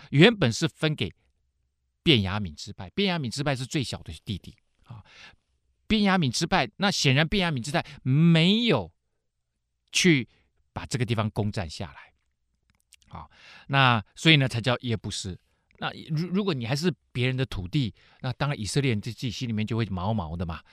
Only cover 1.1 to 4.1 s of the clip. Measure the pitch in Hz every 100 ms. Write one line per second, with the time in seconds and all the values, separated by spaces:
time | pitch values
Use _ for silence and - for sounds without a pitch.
1.1 | - _ _ _ _ _ _ _ _ -
2.1 | 127 95 104 95 71 - - 92 - 202
3.1 | 175 127 135 143 127 131 160 117 101 -